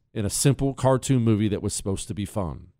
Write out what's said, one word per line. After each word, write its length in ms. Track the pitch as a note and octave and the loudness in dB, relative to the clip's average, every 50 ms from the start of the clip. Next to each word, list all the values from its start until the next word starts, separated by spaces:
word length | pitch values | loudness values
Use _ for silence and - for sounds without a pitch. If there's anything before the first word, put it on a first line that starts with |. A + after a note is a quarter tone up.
| _ _ - | _ _ -8
in 100 | A2+ G#2 | -6 -4
a 60 | G2 | -4
simple 420 | - - - D3 C3+ - C#3 C#3 C3 | 0 2 4 4 4 4 0 -2 -2
cartoon 480 | - - C3 C3 B2+ - - C3+ B2+ A2+ | 0 2 2 2 2 2 2 2 4 4
movie 240 | A2+ A2 G2+ A2 G#2 | 4 4 4 2 0
that 140 | G2+ F2 | 0 -2
was 140 | - G#2 - | -4 -4 -6
supposed 320 | - - G2 G2 - - - | -4 -4 -4 -4 -4 -6 -8
to 80 | G2 | -8
be 100 | F2+ G2+ | -6 -8
fun. 440 | - - A2 F#2+ D#2+ C2 - - - _ | -6 -4 -4 -4 -4 -6 -10 -14 -20 _